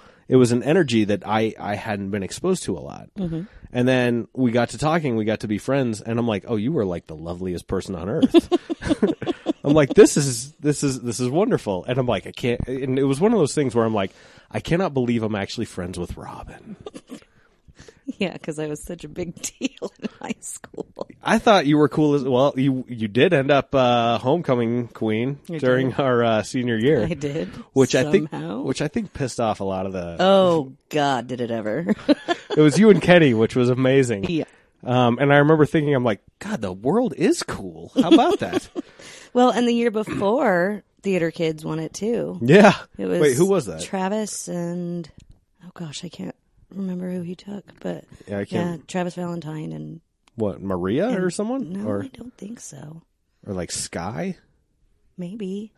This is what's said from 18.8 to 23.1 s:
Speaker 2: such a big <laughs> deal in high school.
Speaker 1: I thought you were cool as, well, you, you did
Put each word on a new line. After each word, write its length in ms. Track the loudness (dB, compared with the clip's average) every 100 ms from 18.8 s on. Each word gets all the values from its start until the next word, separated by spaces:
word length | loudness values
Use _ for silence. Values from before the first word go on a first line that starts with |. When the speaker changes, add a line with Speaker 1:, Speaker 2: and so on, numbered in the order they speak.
Speaker 2:
such 220 | -10 -14 -12
a 20 |
big 260 | -10 -10 -10
<laughs> 240 | -12 -8
deal 300 | -10 -8 -14 -10
in 80 | -14 -12
high 140 | -12 -12
school. 640 | -14 -16 -16 -14 -14 -12 -14 -8
Speaker 1:
I 160 | 0 2
thought 260 | 4 4 4
you 120 | 4
were 100 | 4
cool 280 | 4 2 2
as, 80 |
well, 300 | 2 2 2 2
you, 260 | 0 0 -4
you 180 | -6
did 240 | -2